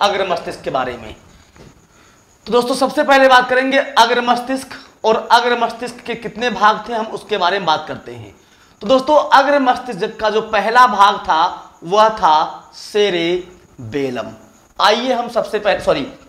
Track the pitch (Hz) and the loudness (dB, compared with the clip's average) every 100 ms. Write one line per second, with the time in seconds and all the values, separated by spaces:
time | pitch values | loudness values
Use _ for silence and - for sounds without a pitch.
0 | 202 190 180 170 180 - - 139 127 120 | -2 0 -2 -4 -6 -10 -6 -4 -4 -8
1 | 110 - _ - _ - - _ _ _ | -14 -20 _ -20 _ -20 -20 _ _ _
2 | _ _ _ _ - 240 240 262 262 302 | _ _ _ _ -2 0 0 -2 -2 0
3 | 294 277 269 247 254 254 269 269 - 214 | 2 4 6 6 4 0 0 0 0 2
4 | 233 240 247 240 247 262 - - - _ | 2 2 0 -2 -4 -8 -8 -18 -20 _
5 | 214 226 - 233 240 240 226 - 240 - | 0 0 2 2 4 0 -2 -4 -12 -12
6 | - 226 214 214 247 190 214 214 - 226 | -12 -10 -10 -6 -6 2 2 2 -4 -8
7 | 220 202 - 202 175 196 165 151 151 127 | -6 -10 -6 -2 -2 0 -2 -2 -4 -14
8 | 120 113 104 - _ _ _ _ 202 262 | -14 -18 -18 -20 _ _ _ _ 0 0
9 | 262 302 - 262 277 285 254 233 240 180 | 4 2 4 4 4 2 2 -2 -6 -8
10 | 208 - 214 214 214 214 208 240 247 202 | -8 -4 -2 -2 -2 -2 2 4 4 6
11 | 202 196 - 165 180 - - _ 165 208 | 4 2 0 0 0 -4 -16 _ -2 2
12 | 220 214 175 156 170 - - - - 214 | 2 2 2 2 0 -6 -18 -20 -6 -2
13 | 202 175 170 180 180 - _ - 113 143 | 0 0 -2 -2 -6 -18 _ -18 -10 -6
14 | 131 120 110 - - _ _ - 196 233 | -4 -6 -10 -14 -20 _ _ -2 0 2
15 | 254 233 240 220 - 208 208 - 196 156 | 0 -4 -4 -4 -4 -4 -2 -2 -2 -2
16 | 127 - | -4 -12